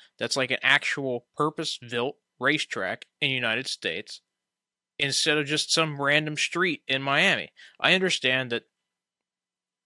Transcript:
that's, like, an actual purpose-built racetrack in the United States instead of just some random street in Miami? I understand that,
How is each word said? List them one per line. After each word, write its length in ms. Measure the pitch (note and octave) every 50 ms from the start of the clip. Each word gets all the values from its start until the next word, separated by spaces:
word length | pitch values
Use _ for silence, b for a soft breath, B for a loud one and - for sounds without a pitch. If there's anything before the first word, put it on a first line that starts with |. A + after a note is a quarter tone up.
| b b b -
that's, 180 | A#2+ A#2 -
like, 140 | C#3 B2+ A#2+
an 80 | B2+ -
actual 640 | - C3 C#3 C#3 - - - D3 C3+ C3 B2 A#2+ _ _ _
purpose-built 800 | - D3+ D#3 - - D#3+ - - - B2+ A#2 B2 A#2+ A#2+ C#3+ - _ _ _ _ -
racetrack 680 | B2 C#3 D3+ C#3+ - - - A#2 F#2+ F#2 A2 - - _ _ -
in 80 | D3 C3+
the 60 | C3+
United 320 | B2+ B2 A2+ A2 B2 B2+
States 560 | - - - - F#2 D#2+ G2 - - - - _ _ _ _ _ _ _ _ _ _ _ _ _ _ _ -
instead 380 | C#3+ C#3 C3+ - - D#3+ D3+
of 100 | D3+ C#3+
just 260 | C3+ D3+ D3+ - -
some 280 | - E3 D#3+ D#3 D3 C#3+
random 380 | C#3 C#3 D3 D3+ D#3 D3+ D3+ -
street 440 | - - - E3+ F#3 F3+ D3 - _ -
in 140 | C3+ C3+
Miami? 480 | C3+ C#3 C#3 D3+ F#3 G3 D3+ G#2 D#2 - _ B B B B B
I 140 | - D3+
understand 580 | F3+ F#3+ F#3+ F3+ - - - B2+ C3 C3 C3 A#2+
that, 100 | A#2 A#2 - _ _ _ _ _ _ _ _ _ _ _ _ _ _ _ _ _ _ _ _ _ _ _ -